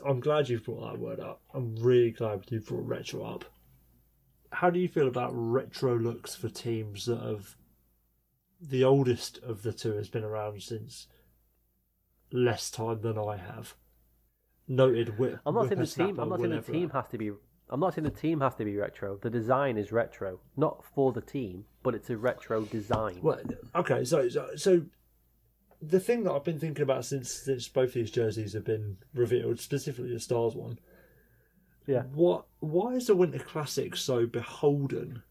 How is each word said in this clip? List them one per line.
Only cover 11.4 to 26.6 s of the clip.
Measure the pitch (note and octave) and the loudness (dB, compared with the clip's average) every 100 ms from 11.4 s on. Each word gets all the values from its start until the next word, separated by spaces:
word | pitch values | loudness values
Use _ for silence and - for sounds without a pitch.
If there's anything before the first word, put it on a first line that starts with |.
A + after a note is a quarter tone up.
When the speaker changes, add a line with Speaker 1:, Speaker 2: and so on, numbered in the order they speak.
| _ _ _ _ _ _ _ _ - | _ _ _ _ _ _ _ _ -4
Speaker 1:
less | A#2+ B2 G#2+ - | 2 2 2 -4
time | - A2+ A2 | -6 -4 -2
than | A2+ G#2+ | -2 -2
I | G#2 G2+ | -2 -4
have? | F#2 A2+ A2+ - _ _ _ _ _ _ _ _ - | -8 -12 -14 -18 _ _ _ _ _ _ _ _ -2
Noted | C3 C3 A#2 A2+ G#2 | 6 6 6 2 0
whip-, | B2+ - D3 | 0 -2 0
Speaker 2:
I'm | |
not | G#3 C3+ | 2 2
saying | F#3 | 2
the | D#3+ | 0
team, | - F#3 F#3 | 2 0 0
Speaker 1:
whippersnapper | |
Speaker 2:
I'm | - | -2
not | F3+ | 0
saying | F3+ | 0
the | D#3 | -2
Speaker 1:
Will | |
Speaker 2:
team | - D#3 E3+ | -2 -2 0
Speaker 1:
Everett. | |
Speaker 2:
has | C#3 - | -2 -4
to | A2+ | -4
be, | G#2 G2+ _ _ - | -4 -6 _ _ -6
I'm | B2+ | 0
not | F3+ | 0
saying | E3 D3+ | 0 -4
the | |
team | - D#3 D#3+ | -2 0 2
has | C3+ - | 2 0
to | G#2 | -2
be | G2+ | -2
retro. | G#2 - G2 G2+ | -4 -4 -8 -4
The | A#2 | -2
design | A#2+ A2 B2+ C#3 G#2+ | 0 2 4 4 0
is | G2+ | 0
retro, | A2 - - - F#2 - C3 | 0 0 -2 -8 -8 -8 0
not | D#3 - - - | 0 0 -6 2
for | C3+ | 2
the | A#2+ | 2
team, | - C#3+ G#2+ F2+ - _ | -6 -6 -6 -8 -16 _
but | B2+ A2+ | -2 -2
it's | - | -2
a | A2+ | -2
retro | A#2+ - - A2 | 0 0 -2 -2
design. | G#2+ A2+ G#2 A2 G#2+ F2 | -2 -4 0 0 0 0
Speaker 1:
Well, | D#3 - - - - E3+ | 0 0 -2 -8 -4 -2
okay, | E3+ C3 B2+ | 2 2 4
so, | D#3+ A#2+ | 4 4
so, | - - D3 | 0 -4 0
so | G3 F3+ D3 _ _ _ _ _ _ _ _ - | 6 6 4 _ _ _ _ _ _ _ _ -14
the | D#3 F#3 | 2 2
thing | F#3 A#3+ | 4 0
that | F#3 | 2
I've | C#3 | 0
been | E3+ | -2
thinking | D3+ | -4